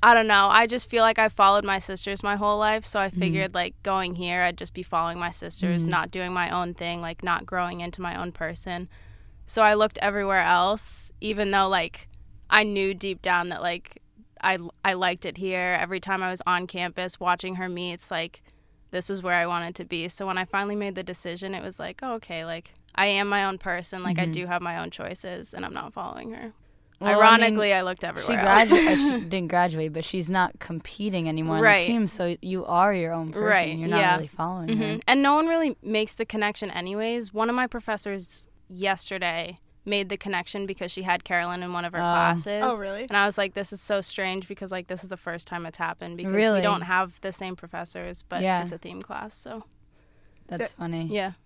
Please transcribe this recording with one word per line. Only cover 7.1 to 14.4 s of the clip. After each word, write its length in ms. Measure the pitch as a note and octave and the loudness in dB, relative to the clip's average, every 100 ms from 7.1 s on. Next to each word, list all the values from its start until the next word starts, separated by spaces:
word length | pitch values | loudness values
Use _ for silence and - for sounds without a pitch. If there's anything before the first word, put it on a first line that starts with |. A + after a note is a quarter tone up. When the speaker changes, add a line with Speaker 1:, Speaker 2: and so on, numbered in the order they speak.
| E3 | -8
Speaker 1:
not 240 | F3+ E3+ F3 | -2 -2 -2
growing 340 | F#3 F3 F3 | -4 -4 -4
into 220 | F3 E3+ | -10 -8
my 120 | F3+ F3 | -8 -6
own 100 | F3 | -8
person. 600 | E3+ D#3+ E3+ - F3 F3+ - - - - - - | -6 -8 -8 -8 -8 -8 -14 -20 -20 -20 -20 -6
So 160 | - | 4
I 100 | G#3+ | 6
looked 240 | G#3+ G#3+ - | 6 2 2
everywhere 400 | G3+ G3+ G3 F#3+ | -2 0 0 2
else, 680 | E3+ F3 F#3 G#3+ - - - - | 6 4 4 0 -2 -4 -6 -8
even 280 | G#3+ G#3 G#3 | -6 -2 2
though, 160 | G3 F#3+ | 4 4
like, 400 | F#3+ E3+ - - - - - - | 2 0 -8 -20 -20 -20 -20 4
I 140 | G#3 | 6
knew 280 | G#3+ G3+ G3 | 6 0 0
deep 300 | F#3+ G3 F#3 | -2 -6 -6
down 260 | - F3+ F3 | 0 0 0
that, 140 | D#3+ | -4
like, 400 | F3 F3 - - _ _ - _ | -4 -4 -8 -20 _ _ -20 _